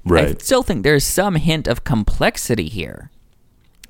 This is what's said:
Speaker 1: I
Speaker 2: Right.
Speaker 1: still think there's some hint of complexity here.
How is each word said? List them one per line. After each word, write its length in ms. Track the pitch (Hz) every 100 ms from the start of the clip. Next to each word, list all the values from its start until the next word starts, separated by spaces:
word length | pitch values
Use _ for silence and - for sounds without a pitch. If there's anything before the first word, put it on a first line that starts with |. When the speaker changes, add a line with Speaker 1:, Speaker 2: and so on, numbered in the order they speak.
| -
Speaker 1:
I 40 |
Speaker 2:
Right. 320 | 85 76 -
Speaker 1:
still 200 | - 254
think 220 | 262 143
there's 200 | 113 147
some 300 | - - 202
hint 340 | 165 160 160 -
of 160 | 120
complexity 840 | - 117 104 - 180 - - 110 80
here. 420 | 98 78 - - _ _ _ _ _ _ _ -